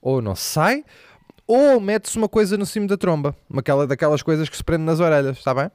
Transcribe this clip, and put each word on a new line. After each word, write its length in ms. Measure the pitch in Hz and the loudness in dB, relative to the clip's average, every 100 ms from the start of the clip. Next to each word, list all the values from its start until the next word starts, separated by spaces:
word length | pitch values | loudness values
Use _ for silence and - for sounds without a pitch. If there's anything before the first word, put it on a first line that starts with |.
Ou 200 | 127 131 | -2 -2
não 140 | 110 | -2
se 100 | 95 | -6
sai, 400 | - 156 170 277 302 - - _ _ - - | -4 0 0 0 -6 -20 -20 _ _ -20 0
ou 340 | 233 285 254 | 4 6 4
mete-se 360 | 196 214 - 220 | 2 -2 -2 -4
uma 100 | 214 | 0
coisa 300 | 220 208 202 | 2 0 0
no 80 | 202 | -2
cimo 200 | 220 202 | -4 -2
da 100 | 196 | -2
tromba. 380 | 185 156 143 135 _ 131 | 0 0 -2 -6 _ -6
Aquela, 300 | 127 139 143 | 0 0 0
daquelas 360 | 131 156 151 | 0 0 0
coisas 260 | - 156 156 | 0 -2 -2
que 80 | - | -8
se 80 | |
prende 180 | - 165 | -4 -2
nas 180 | 160 160 | 0 0
orelhas, 420 | 170 147 139 127 | 2 2 0 -4
tá 120 | - | -4
bem? 160 | 127 160 | -2 -4